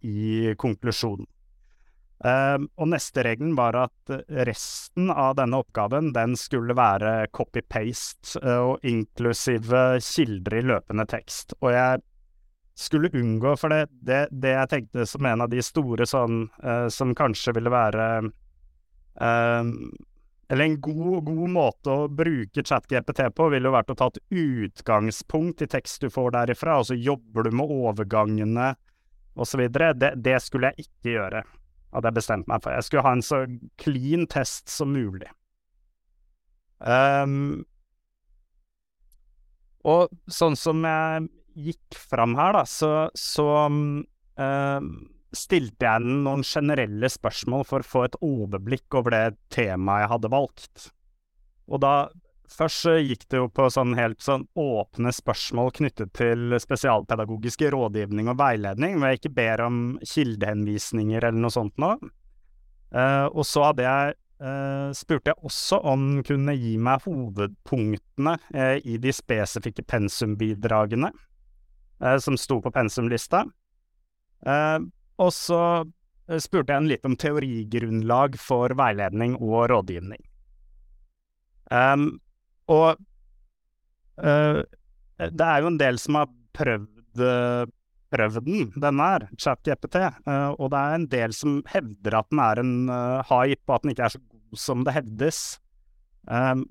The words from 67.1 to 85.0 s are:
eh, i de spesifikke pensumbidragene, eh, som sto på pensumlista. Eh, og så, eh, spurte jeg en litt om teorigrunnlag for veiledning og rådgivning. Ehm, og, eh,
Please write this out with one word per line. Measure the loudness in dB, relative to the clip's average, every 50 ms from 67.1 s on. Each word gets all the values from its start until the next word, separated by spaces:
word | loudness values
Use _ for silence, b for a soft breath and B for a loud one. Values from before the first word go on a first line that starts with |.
| -6 -6 -6 -6 -4 -2 -4 -4 -4 _ -6 -4 -2 0 0 0 -2 -4 _ _ -4 -2 0 0 0 -2 _ -8 -2
eh, | 0 2 2 2 0 -2
i | -4 -6
de | -2 0 -2
spesifikke | -2 -2 -2 -2 0 0 0 -2 -4 -6 -6 -6 -8 -8 -8
pensumbidragene, | -2 -2 0 0 0 -2 -2 -2 -2 -2 -2 -2 -2 -2 -2 -2 0 2 2 2 2 0 -2 -2 -2 -4 -10 -20 _ _ _ _ _ _ _ _ _ _ _ _ _ _ -4
eh, | 0 2 2
som | 2 2 0 -2 -2
sto | -2 -2 -2 -2 -2
på | -2 -2
pensumlista. | 0 -2 -2 -2 -2 -2 -2 -2 -4 -2 0 0 0 0 -2 -8 _ _ _ _ _ _ _ _ _ _ _ _ _ _ _ _ _ -4
Eh, | -2 0 0 2 0 0 -2 -4 -8 -14 _ _ _ _
og | 2 2 2 2
så, | 0 -2 0 2 2 2 2 2 0 -2 -6 -12 _ _ _ _ _ _ -6
eh, | -4
spurte | -4 -4 0 0 0 2 2
jeg | 2
en | 2 2
litt | 2 0 0 0 -2
om | -2
teorigrunnlag | 0 0 0 0 0 -2 -2 -4 -6 -6 -4 -4 -2 -2 0 -2 0 2 2 4 4 4 2 0
for | -6 -4 0 0 2 2 2
veiledning | 2 2 2 2 2 0 -2 -2 -2 0 0 0 -2 -2
og | -2 0 2 2 4 4
rådgivning. | 4 2 2 -2 -6 -10 -10 -12 -14 -16 -20 -20 -20 -20 -20 _ -20 -20 -20 -20 -20 -20 -20 -20 -20 -20 _ _ _ _ _ _ _ _ _ _ _ _ _ -2 2
Ehm, | 2 4 4 4 2 2 -2 -4 -8 _ _ _ _ _ _ _ _ _ 4
og, | 4 6 6 6 4 2 -4 _ -20 _ _ _ _ _ _ _ _ _ _ _ _ _ _ _ _ _ _ _ -10 -2
eh, | 2 4 4 6 4 4 2 0 -2 -6 -10 -20 _ _ _ _